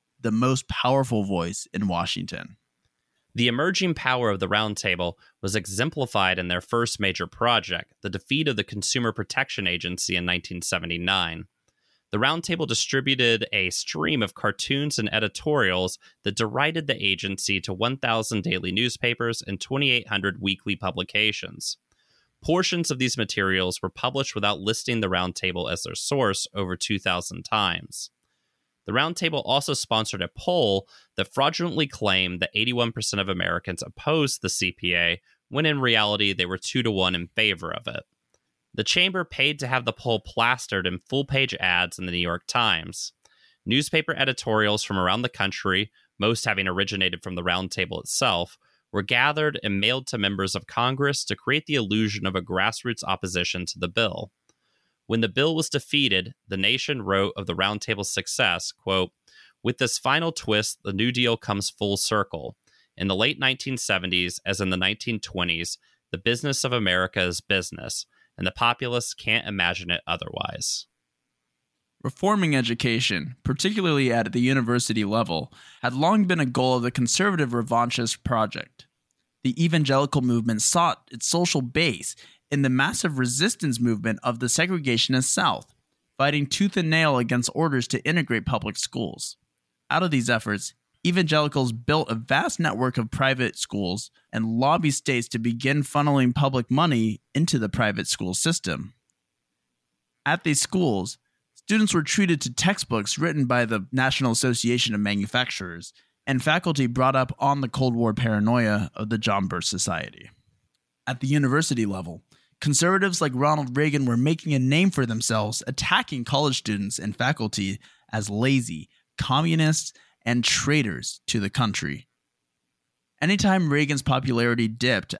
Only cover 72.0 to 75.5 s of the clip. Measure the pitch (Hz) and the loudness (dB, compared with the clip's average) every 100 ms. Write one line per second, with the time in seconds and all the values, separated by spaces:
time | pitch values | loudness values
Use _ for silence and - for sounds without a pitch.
72 | 127 - 190 208 170 139 113 117 127 113 | -10 -2 2 4 4 2 2 0 0 0
73 | 131 90 76 123 - - 190 214 180 147 | 0 0 -4 -6 -4 0 0 2 2 2
74 | 131 117 104 123 123 135 117 120 - 113 | 4 2 0 2 2 2 2 2 0 0
75 | 101 110 107 80 131 | 2 2 0 -2 -4